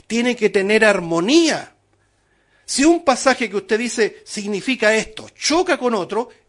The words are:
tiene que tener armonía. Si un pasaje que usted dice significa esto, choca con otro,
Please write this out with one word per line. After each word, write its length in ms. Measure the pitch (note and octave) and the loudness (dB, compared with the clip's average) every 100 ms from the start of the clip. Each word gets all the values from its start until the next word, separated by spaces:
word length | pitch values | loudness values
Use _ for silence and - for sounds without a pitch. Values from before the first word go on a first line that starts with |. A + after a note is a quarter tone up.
| - | -6
tiene 300 | A3+ B3 A#3 | -2 -2 0
que 140 | G#3+ | 0
tener 340 | G3 G3 A3 | 0 2 4
armonía. 880 | A3 G3 E3+ E3 F#3+ D#4+ D#4+ E3+ - _ _ _ _ _ _ _ _ _ - | 4 2 0 -2 2 4 2 -2 -8 _ _ _ _ _ _ _ _ _ -8
Si 180 | - | 2
un 180 | D4+ E4+ | 4 4
pasaje 460 | E4+ B3 C4+ B3 A3 | 2 2 2 0 -2
que 80 | G3 | -4
usted 220 | G3 A3 | -2 -2
dice 440 | A#3+ A#3+ G3+ - - | -2 -2 -2 -4 -14
significa 680 | A3 G3+ G3 - - G#3+ | -10 -8 -6 -4 0 2
esto, 360 | A3 F3+ - - | 0 -2 -10 -20
choca 480 | - - D#4+ F#4 D4 | -8 -2 0 0 -2
con 160 | B3 | -2
otro, 340 | A3 D3+ G#3 A#3+ - | -2 -4 -6 -6 -12